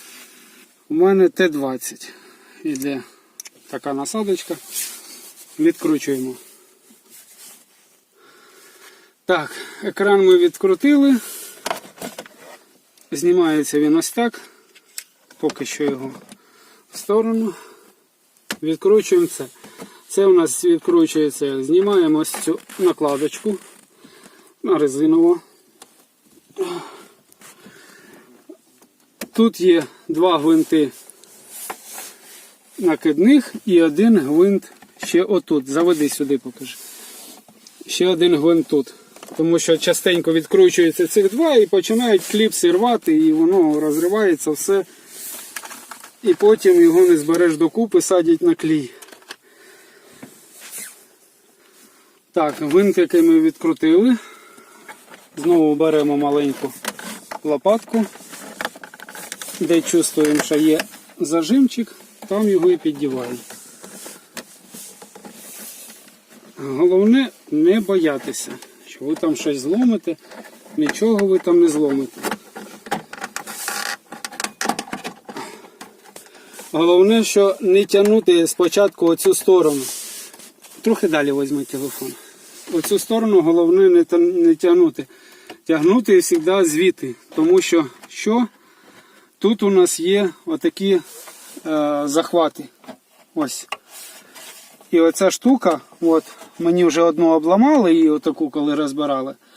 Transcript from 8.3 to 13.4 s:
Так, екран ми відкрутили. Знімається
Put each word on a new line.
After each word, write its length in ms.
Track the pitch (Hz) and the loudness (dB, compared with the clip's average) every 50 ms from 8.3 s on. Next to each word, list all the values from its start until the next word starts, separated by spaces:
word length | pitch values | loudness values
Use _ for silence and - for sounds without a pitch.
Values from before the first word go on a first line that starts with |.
| _ _ _ _ _ _ - - _ _ - - - _ _ _ _ _ _ | _ _ _ _ _ _ -20 -20 _ _ -20 -20 -20 _ _ _ _ _ _
Так, 260 | - 185 165 147 131 - - - - - - - | -2 -2 -2 -4 -6 -12 -16 -16 -18 -16 -12 -12
екран 440 | 208 - - 196 202 202 196 190 | -10 -6 -2 0 2 2 4 6
ми 100 | 185 185 | 6 6
відкрутили. 800 | 175 175 175 - - - - - - - 285 294 285 277 277 269 226 - - - - - - - - - - - - - - - - - - - - - - _ _ - - - - _ _ _ _ _ _ _ _ _ - 160 | 6 4 2 0 0 0 0 0 2 2 2 4 4 4 4 2 0 -2 -6 -16 -18 -18 -20 -20 -14 -12 -12 -12 -12 -14 -20 -20 -16 -16 -16 -16 -18 -20 -20 _ _ -20 -20 -20 -20 _ _ _ _ _ _ _ _ _ -12 -8
Знімається 680 | 143 156 175 175 185 | -4 0 0 2 2